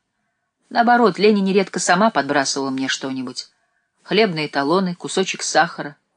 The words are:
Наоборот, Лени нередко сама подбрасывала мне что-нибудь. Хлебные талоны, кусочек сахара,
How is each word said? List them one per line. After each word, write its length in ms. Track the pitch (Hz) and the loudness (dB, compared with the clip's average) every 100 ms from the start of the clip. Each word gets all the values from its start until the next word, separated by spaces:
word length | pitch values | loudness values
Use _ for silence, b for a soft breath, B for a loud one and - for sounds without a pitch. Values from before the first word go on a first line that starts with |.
| _ _ _ _ _ _ _ | _ _ _ _ _ _ _
Наоборот, 480 | - 233 240 220 170 | 0 2 4 4 4
Лени 220 | 208 208 | 4 4
нередко 400 | 190 196 190 180 | 2 2 0 -2
сама 300 | - 180 226 | 0 2 2
подбрасывала 580 | 147 139 143 135 143 135 | 2 0 0 0 -2 -4
мне 180 | 131 135 | -4 -4
что-нибудь. 640 | - 135 131 127 127 - _ _ _ _ _ | -4 -6 -8 -8 -12 -16 _ _ _ _ _
Хлебные 460 | - 226 214 160 147 | -2 0 2 0 -4
талоны, 440 | 143 139 180 180 | -2 0 0 -2
кусочек 480 | 175 147 190 185 - | -6 -6 -4 -4 -6
сахара, 540 | - 208 165 - 147 - _ | -2 0 0 -2 -12 -14 _